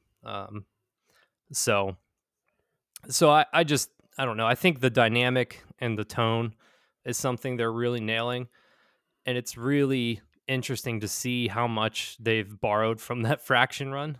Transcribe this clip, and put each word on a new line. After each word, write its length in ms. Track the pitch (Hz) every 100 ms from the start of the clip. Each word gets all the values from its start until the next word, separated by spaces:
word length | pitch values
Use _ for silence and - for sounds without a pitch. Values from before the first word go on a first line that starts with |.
| _ _
Um, 420 | 113 101 98 104 92 _ _ _ _ _ _ _ _
so, 440 | 143 - 101 98 92 _ _ _ _ _ _ _ _ _ - -
so 220 | 131 156
I, 160 | 151 147
I 100 | 156
just, 280 | 165 147 - _ _ -
I 80 | 131
don't 100 | 110
know. 100 | 113
I 80 | 123
think 240 | 185 139
the 100 | 127
dynamic 720 | 117 113 117 123 127 120 - - -
and 180 | 120 107
the 100 | 107
tone 500 | - 113 113 117 - _ _ _ _ 131
is 120 | 123
something 380 | 135 123 135 123
they're 140 | 113
really 300 | 113 120 120
nailing. 460 | 107 113 120 123 123 _ _ _ _ _ _ _ -
And 100 | 123
it's 180 | 120 120
really 680 | 123 143 135 135 117 110 _ _ -
interesting 540 | 131 120 123 127 113
to 60 | 101
see 400 | - 123 123 117
how 200 | 107 120
much 500 | 110 110 - - -
they've 400 | 113 110 101 104
borrowed 400 | 110 104 113 110
from 220 | - 123
<laughs> 20 |
that 220 | 113 147 -
Fraction 460 | 123 131 - 135
run. 260 | 139 147 135